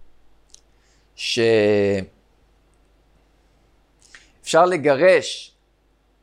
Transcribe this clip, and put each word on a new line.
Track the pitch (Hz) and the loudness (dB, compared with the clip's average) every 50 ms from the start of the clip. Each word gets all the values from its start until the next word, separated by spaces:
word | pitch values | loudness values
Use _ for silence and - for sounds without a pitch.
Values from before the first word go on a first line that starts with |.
| - - - - _ - - _ _ _ - _ _ _ _ _ _ _ _ _ _ _ _ | -20 -20 -20 -20 _ -20 -20 _ _ _ -20 _ _ _ _ _ _ _ _ _ _ _ _
שאפשר | - - - - 120 117 113 113 110 104 104 104 101 101 98 101 98 92 - _ _ _ _ _ _ _ _ _ _ _ _ _ _ _ _ _ _ _ _ _ _ _ _ _ _ _ _ _ _ _ _ _ _ _ _ _ _ _ _ - - _ _ _ _ _ - - 160 180 | -14 -10 -8 -4 0 0 2 2 2 2 2 2 0 0 0 -2 -4 -6 -12 _ _ _ _ _ _ _ _ _ _ _ _ _ _ _ _ _ _ _ _ _ _ _ _ _ _ _ _ _ _ _ _ _ _ _ _ _ _ _ _ -20 -20 _ _ _ _ _ -2 2 2 2
לגרש | 185 185 156 131 147 139 131 170 185 180 147 - - - - - - _ _ _ _ _ _ _ _ _ _ _ _ _ _ | 2 0 -2 -2 -2 0 2 2 2 2 2 0 -4 -12 -14 -16 -20 _ _ _ _ _ _ _ _ _ _ _ _ _ _